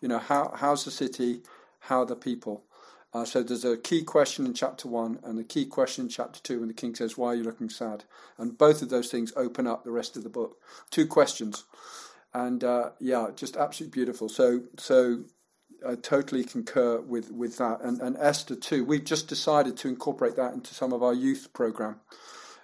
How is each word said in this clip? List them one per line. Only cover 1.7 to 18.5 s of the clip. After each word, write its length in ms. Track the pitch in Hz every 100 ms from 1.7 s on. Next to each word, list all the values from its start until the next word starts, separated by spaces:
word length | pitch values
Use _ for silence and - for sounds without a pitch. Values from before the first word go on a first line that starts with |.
| _
How 220 | - 131
are 40 | 123
the 100 | 120
people?" 480 | 131 123 113 104 _ - - - _
Uh, 120 | 117
so 180 | 113 127
there's 220 | 117 120
a 120 | 123 117
key 280 | - 170
question 420 | 160 156 135 - 131
in 80 |
chapter 320 | 120 135 - 127
one 320 | 117 113 -
and 120 | - 113
a 20 |
key 220 | 113 151 135
question 380 | - 127 -
in 40 | 120
chapter 300 | - 120 -
two 200 | - 120
when 80 | 113
the 60 |
king 200 | 113 123
says, 240 | 117 113 131
"Why 140 | 120
are 20 |
you 80 | 120
looking 260 | 113 113 110
sad?" 360 | - 117 104 - - - -
And 180 | 117 117
both 260 | 151 151
of 60 | 127
those 220 | 123 120
things 220 | 123 113 139
open 300 | 123 123 127
up 160 | -
the 60 | 120
rest 260 | 117 117 -
of 60 |
the 80 | 110
book. 280 | 123 - - - - -
Two 160 | - 156
questions. 560 | 156 131 - 110 101 - - - - - - _
And, 300 | 123 123 123
uh, 280 | 123 123 120 -
yeah, 300 | 127 120 107
just 220 | - 135 -
absolutely 340 | 147 - 160
beautiful. 360 | 131 120 117 110
So, 340 | - 123 123 123 -
so 460 | - 131 123 120 - _ _ _ _ -
I 120 | 127 123
totally 480 | - 139 139 135
concur 560 | 123 127 113 135 120 117
with, 320 | - 120 107
with 260 | 120 120 -
that. 220 | 120 113
And, 200 | 123 120
and 160 | 127 135
Esther 360 | 147 147 -